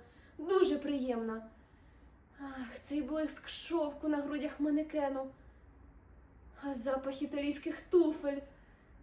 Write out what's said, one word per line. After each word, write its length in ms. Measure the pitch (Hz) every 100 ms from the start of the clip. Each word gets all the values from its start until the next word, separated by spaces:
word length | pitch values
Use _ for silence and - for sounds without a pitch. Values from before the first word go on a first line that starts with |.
| - - - -
дуже 400 | 311 381 359 294
приємно. 640 | 285 277 254 233 226 226 - - - - - - - - - -
Ах, 400 | 277 262 240 254
цей 200 | - 285
блиск 460 | 254 311 311 - -
шовку 600 | - - 330 294 285 311
на 80 | 294
грудях 440 | 277 294 294 -
манекену. 720 | 294 294 311 302 277 269 269 - - - - - - - - - - - - -
А 120 | 285
запах 480 | 262 247 269 269 277
італійських 580 | 294 294 285 285 330 302
туфель. 600 | - 359 320 311 285 277 - - - - - -